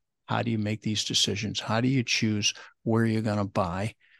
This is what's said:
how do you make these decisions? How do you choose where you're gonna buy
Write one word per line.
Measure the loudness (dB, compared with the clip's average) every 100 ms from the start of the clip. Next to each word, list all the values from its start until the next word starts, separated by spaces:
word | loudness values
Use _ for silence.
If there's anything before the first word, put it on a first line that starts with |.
| _ _ -4
how | -2
do | 0
you | 0
make | -2 -2
these | -2 -2
decisions? | -2 0 0 0 -4 -4
How | -2 0
do | 2
you | 2
choose | 2 0 2 2 0 -2 -10 _
where | 0 2
you're | 4 2
gonna | 0 0
buy | 0 0 0 -2 -4 -8 _ _